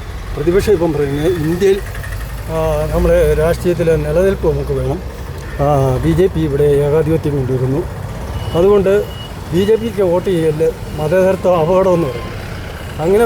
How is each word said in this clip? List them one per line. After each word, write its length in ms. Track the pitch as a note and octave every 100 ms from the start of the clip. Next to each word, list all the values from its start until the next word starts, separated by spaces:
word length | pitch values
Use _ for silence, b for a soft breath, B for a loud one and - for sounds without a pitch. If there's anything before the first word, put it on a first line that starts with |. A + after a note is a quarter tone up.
| - - -
പ്രതിപക്ഷം 380 | C#3 D#3+ F#3+ G#3+ F3+
ഇപ്പം 160 | E3+ D3
പറയുന്നത് 360 | C#3 C#3+ D#3+ F3 D3+
ഇന്ത്യയിൽ, 320 | F3 G3 G3 - - - - - - -
ആ, 40 | D#3+ D#3+ D3+ D#3
നമ്മുടെ 260 | D#3+ F3 F3 D3+ D#3
രാഷ്ട്രീയത്തിലെ 520 | D#3+ E3 F3 E3 E3 D#3 D3
നിലനിൽപ്പ് 400 | E3 G3 G3 E3
നമുക്ക് 200 | C#3+ C#3 C3+
വേണം, 180 | C3 F3 - - - - - -
ആ, 20 | C#3+ C#3+ C3+ B2+
ബി 80 | D#3 D#3+
ജെ 80 | F#3+
പി 60 | D#3+ D#3
ഇവിടെ 180 | C#3 D3 C#3+
ഏകാധിപത്യം 500 | D3 D#3 D3+ D#3+ D3+ C#3+
കൊണ്ടുവരുന്നു, 420 | B2+ C3 C3 C#3+ F#3 - - - - - - E3
അതുകൊണ്ട് 340 | F#3+ G#3 F#3+ G3+ G3+ - - - -
ബി 100 | E3 G3+
ജെ 60 | A3
പിക്ക് 240 | A3+ F#3+ F#3
വോട്ട് 180 | F3+ F#3+
ചെയ്യല് 380 | E3+ D#3+ D3+ D#3+ D#3 - D3+
മതേതരത്വ 520 | D3+ F#3 F#3 E3 F#3 F3
അപകടമെന്ന് 440 | D#3 F#3 F#3+ E3+ C#3+
പറയും. 200 | A#2+ - - - - - - - -
അങ്ങനെ 200 | D#3+ G#3